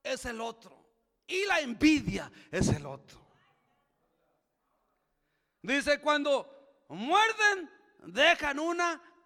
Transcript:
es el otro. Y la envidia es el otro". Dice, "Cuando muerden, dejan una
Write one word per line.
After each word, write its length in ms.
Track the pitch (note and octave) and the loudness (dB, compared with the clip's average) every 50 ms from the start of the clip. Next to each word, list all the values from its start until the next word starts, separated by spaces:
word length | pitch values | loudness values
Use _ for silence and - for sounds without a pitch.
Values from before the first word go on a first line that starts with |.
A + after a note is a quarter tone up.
es 240 | - B3 C4 B3 - | -10 -8 -8 -8 -8
el 160 | B3+ A#3 A3 | -10 -10 -8
otro. 480 | A3+ A#3 A3+ - - F#3 C3+ - _ _ _ _ _ _ _ _ _ - | -8 -10 -10 -12 -18 -20 -20 -20 _ _ _ _ _ _ _ _ _ -6
Y 180 | - F#4+ G4+ | -4 -4 -2
la 140 | G4 F#4 E4 | 0 0 0
envidia 720 | D4 B3 A#3 F#3+ C#4+ D#4 D#4 C#4+ G#3 E3+ F#3+ F#3 D3 - - - - - | 0 -2 0 4 4 6 6 4 2 -2 -6 -6 -8 -12 -16 -20 -14 -8
es 200 | - F#3 - A3 | -4 -2 0 0
el 180 | - D3 C#3+ C#3 | 0 0 -2 -8
otro". 360 | C#3 C3 - - - - _ _ _ _ _ _ _ _ _ _ _ _ _ _ _ _ _ _ _ _ _ _ _ _ _ _ _ _ _ _ _ _ _ _ _ _ _ _ _ _ _ _ _ _ _ _ _ _ | -14 -16 -18 -20 -20 -20 _ _ _ _ _ _ _ _ _ _ _ _ _ _ _ _ _ _ _ _ _ _ _ _ _ _ _ _ _ _ _ _ _ _ _ _ _ _ _ _ _ _ _ _ _ _ _ _
Dice, 400 | - G3+ C4+ C#4+ B3+ C#4+ C#4+ C#4 | -4 -2 -2 0 2 0 0 0
"Cuando 840 | - D4+ D4 D4 C#4+ D4 C#4 A#3+ - - - - - _ _ _ _ - | 2 0 0 2 2 2 0 0 0 -4 -14 -20 -20 _ _ _ _ -14
muerden, 840 | D3 F3+ A3 C#4 F4 G4+ A4 A4+ A4 A4 G#4+ G#4 G4+ F#4+ E4 - - _ _ _ _ _ | -10 -8 -2 2 4 4 4 2 2 2 2 2 2 0 -4 -10 -16 _ _ _ _ _
dejan 580 | - E3 F3+ A#3 D4 E4+ E4+ - D#4 D4 C4+ C#4+ | -18 -8 0 2 4 4 4 2 0 -4 -4 -2
una 420 | D#4 E4+ E4+ F4 F4 E4+ E4 - - - - _ _ | -2 -2 -2 0 -2 -2 -2 -6 -10 -18 -20 _ _